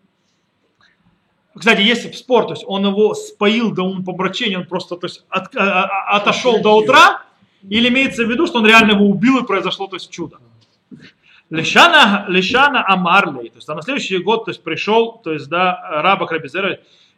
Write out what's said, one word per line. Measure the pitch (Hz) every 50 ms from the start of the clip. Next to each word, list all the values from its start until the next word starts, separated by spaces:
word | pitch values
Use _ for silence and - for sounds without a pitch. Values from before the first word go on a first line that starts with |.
| _ _ _ _ _ _ _ _ _ _ _ _ _ _ _ _ _ _ _ _ _ _ _ _ _ _ _ _ _ _ _
Кстати, | - 156 226 220 196
если | 202 226 240 233 - 180
в | -
спор, | - - - 254 220 165
то | -
есть | 156 - -
он | - 190 196 202
его | 202 196 202 214 202 170
споил | - - - - _ 202 202 220 233 233 202
до | 151 165
умопомрачения, | 185 190 190 185 185 185 170 165 185 185 190 - 247 214 190 180
он | 160
просто, | - 175 175 165 - 175
то | 170 -
есть, | 160 - - _ _
от-, | - 185 190 - -
а, | 247 196 196 180 185 196
а, |
а, | 190 196 196 - - 202
отошел | 208 208 220 202 - - 254 226 196
до | 175 214 208
утра, | 214 214 214 262 311 339 392 392 - - _ _ _ _ _ _ _ - 196
или | 208 226 233 247
имеется | 240 262 269 262 - 220 233
в | 214
виду, | 233 240 339
что | - - 240
он | 214
реально | 220 226 226 220 208
его | 208 196 202
убил | 202 196 156 196 254 269 254
и | -
произошло, | - 190 190 170 180 - - 196
то | 190 190
есть, | 170 - -
чудо. | - 175 165 139 110 _ 123 117 113 113 _ _ _ _ _ _ - - - - _ _ _ _ _ _ _ _
Лешана, | 160 160 156 - - 226 320 339 330 311 - 208 202 - - 202
лешана | 180 185 185 - 226 254 277 285 269 233 208
амарлей. | 190 196 185 180 170 180 202 196 165 139 123 117 113
То | -
есть, | 120 - -
а | 151
на | 165
следующий | 156 233 277 247 - - 185 185
год, | 175 190 214 226 220
то | 180
есть, | 151 -
пришел, | _ 165 156 - - 196 214 226 233 226 - -
то | _ 165
есть, | 156 147 135 139
да, | 165 175 185 185 180 - - - 165 151
раба | 156 185 196 190 175
к | 165
Раби | 165 160 160 135
Зеру, | - 180 196 185 147 - _ _ _ _ _ _ _